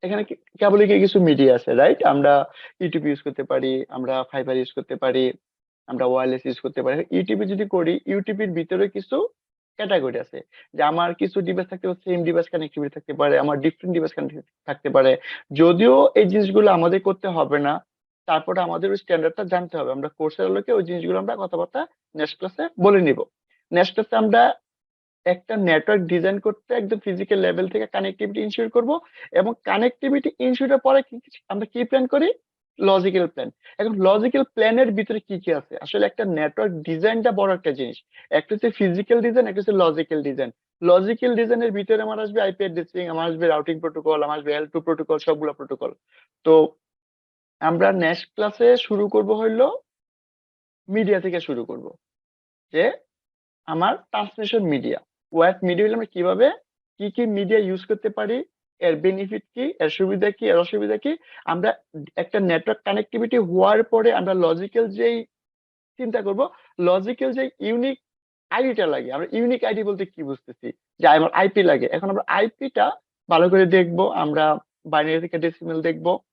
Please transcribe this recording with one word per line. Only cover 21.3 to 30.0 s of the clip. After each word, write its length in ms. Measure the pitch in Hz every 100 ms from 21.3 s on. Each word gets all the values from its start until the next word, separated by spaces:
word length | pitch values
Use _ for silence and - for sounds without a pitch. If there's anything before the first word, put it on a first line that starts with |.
| 202
কথাবার্তা 380 | 190 170 175 262 330 _ _ 156
নেক্সট 180 | 151 -
ক্লাসে 260 | 190 - 165 -
বলে 160 | 190 202 165
নিব। 120 | 131 - _ _ _ _
নেক্সট 200 | 175 185
ক্লাসে 220 | - 220 226
আমরা 200 | 220 226 240 - _ _ _ _ _ _ -
একটা 280 | 180 _ 220 185
নেটওয়ার্ক 340 | 156 156 208 170
ডিজাইন 240 | 175 175 196 214
করতে 240 | 208 _ 240
একদম 180 | 202 214 202
ফিজিক্যাল 320 | 180 190 202 185
লেভেল 200 | 175 185
থেকে 140 | 214 214
কানেক্টিভিটি 460 | 196 196 190 208 208 214
এনশিওর 220 | 202 226 240
করব, 140 | 240 302 _ - - -
এবং 120 | 196 233 -
কানেক্টিভিটি 600 | 190 240 240